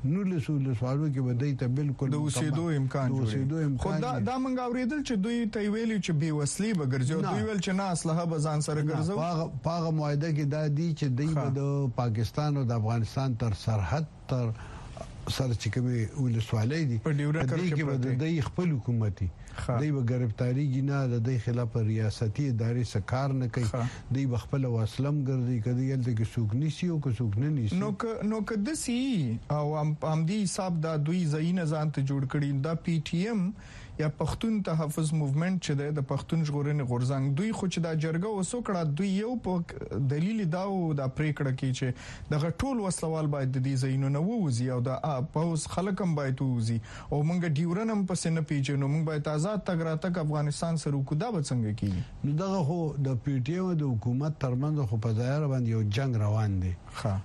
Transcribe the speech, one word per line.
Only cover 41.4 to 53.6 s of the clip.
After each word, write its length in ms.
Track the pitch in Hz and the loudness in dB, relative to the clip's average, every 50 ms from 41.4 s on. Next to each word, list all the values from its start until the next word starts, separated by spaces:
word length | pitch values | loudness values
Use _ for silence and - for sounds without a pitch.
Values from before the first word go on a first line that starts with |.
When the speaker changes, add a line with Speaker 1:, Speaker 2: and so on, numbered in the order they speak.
| 147 135 131 131 | -2 -2 -2 0
Speaker 2:
کې 100 | - 131 127 - | -2 -2 -2 0
چې 80 | 135 127 127 - - - - - - - 151 | -2 -2 -2 -4 -8 -14 -12 -14 -6 -2 -2
دغه 160 | 151 147 170 160 - - | 0 0 -2 -2 -2 -2
ټول 180 | 269 269 240 | -2 0 0
وسلوال 460 | 202 185 165 - - 160 160 160 156 151 147 | 0 -2 -2 -2 -2 -2 -2 0 0 0 0
باید 180 | 143 135 131 131 | 0 0 0 0
د 60 | 135 127 | 0 0
دې 80 | 135 139 127 131 | 0 0 0 0
ځایونو 260 | 135 131 135 139 135 | 2 2 2 2 2
نه 120 | 139 143 160 | 2 2 2
ووځي 440 | 196 240 240 190 147 120 113 123 131 127 | 0 2 2 2 2 2 0 0 0 0
او 80 | 123 | 0
د، 80 | 123 131 | 0 0
آ، 320 | 131 - - 160 147 127 127 156 - | -2 -2 -2 -2 0 -2 -2 -2 -2
پوځ 340 | 151 165 170 170 156 - - - | 0 0 0 0 -2 -2 -2 -2
خلک 280 | 175 180 202 196 185 208 | -2 0 0 0 0 0
هم 120 | 175 160 | 0 0
باید 220 | 147 143 135 131 131 139 | 0 0 0 0 0 0
ووځي 360 | 131 127 120 113 113 117 110 - - - - - - - | 0 0 0 0 0 0 -2 -2 -6 -14 -14 -6 -2 0
او 100 | 143 147 | 0 2
موږ 180 | 160 175 180 165 175 147 135 | 2 2 2 2 2 2 2
ډیورن 320 | 175 170 175 190 226 226 | 2 0 0 0 0 0
هم 160 | 220 202 196 | 0 0 0
پسې 200 | 180 185 165 - | 0 -2 -2 0
نه 140 | 170 165 165 | 0 0 0
پیژنو، 480 | 156 - 156 143 135 135 143 139 139 139 | 0 0 0 0 0 0 0 0 2 2
موږ 160 | 143 160 160 160 | 2 2 2 0
باید 180 | 156 151 143 156 | 0 -2 -2 0
آزاد 300 | 151 151 151 202 214 196 - - | 0 0 0 0 0 -2 -2 0
تګ 100 | 185 165 160 165 | 0 0 0 0
راتګ 300 | 160 156 - 185 175 180 | -2 0 0 0 0 0
افغانستان 580 | 156 151 151 151 147 151 147 - - 170 165 | 0 0 0 0 0 0 0 -2 -2 0 0
سره 200 | 156 - 151 139 | 0 0 0 0
وکړو. 220 | 139 135 131 151 151 196 | 0 0 0 0 0 0
دا 60 | 254 | 0
به 120 | 233 170 143 | 0 -2 0
څنګه 300 | - 131 123 113 107 104 - | 0 0 0 0 0 0 0
کیږي؟ 220 | - 104 95 87 80 - - - - | 0 0 0 0 -2 -4 -6 -4 -2
Speaker 1:
نو 80 | 139 147 | 0 0
دغه 320 | 151 185 190 190 196 165 | 2 0 2 2 2 2
خو 160 | 131 165 175 165 151 127 | 0 0 0 0 -2 0
د 240 | 139 139 131 131 117 - | 0 0 0 0 0 0
پی 140 | 143 139 131 | 0 0 0
ټی 120 | 120 127 170 | 0 0 0
ایم 120 | 185 | 0